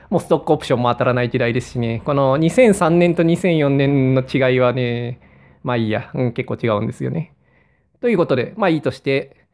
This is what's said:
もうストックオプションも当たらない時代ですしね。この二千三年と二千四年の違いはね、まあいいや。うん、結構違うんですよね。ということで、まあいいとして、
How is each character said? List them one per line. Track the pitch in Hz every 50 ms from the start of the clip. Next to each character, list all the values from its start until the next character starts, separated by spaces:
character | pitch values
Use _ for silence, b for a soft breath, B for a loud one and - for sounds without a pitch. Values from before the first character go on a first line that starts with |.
| b -
も | - 170
う |
ス | - -
ト | 175 151
ッ | -
ク | - 156
オ | 147
プ | - -
シ | 139
ョ | 120
ン | 120
も | 120
当 | 120 -
た | 127
ら | 127 123
な | 123 123
い | 120
時 | - 127
代 | 120 117
で | 120 127
す | 123 -
し | - 127
ね。 | 120 117 113 113 -
こ | - 143
の | 139 139 131 131 147
二 | 160 165
千 | 165 247 254 220 196
三 | - 175 160 170 170
年 | 175 175 165
と | 175 170
二 | 165 170 170
千 | - 185 165 156
四 | 147 143 139
年 | 139 139 139 143 139 131 131 131
の | 131
違 | 127 131 - 139 131 127 127
い | 127
は | 127 123
ね、 | 123 131 123 120 120 120 120 120 123 b b b b b b b b b -
ま | 131 123
あ | 120
い | 113 107
い |
や。 | 107 113 - - -
う | 143 127
ん、 | 123 113
結 | - 123
構 | - 123 -
違 | - 113 107 104
う | 110
ん |
で | 117 127
す | - -
よ | 127
ね。 | - 165 160 - _ _ _ _ _ _ _ _ _ _ _ _ _ _
と | - 240
い | 226
う | 175
こ | 165 127
と | -
で、 | 127 113 - -
ま | - 151 185
あ |
い | 160 151
い |
と | - 135
し | 131 -
て、 | - 143 135 139 - - _ _ _ _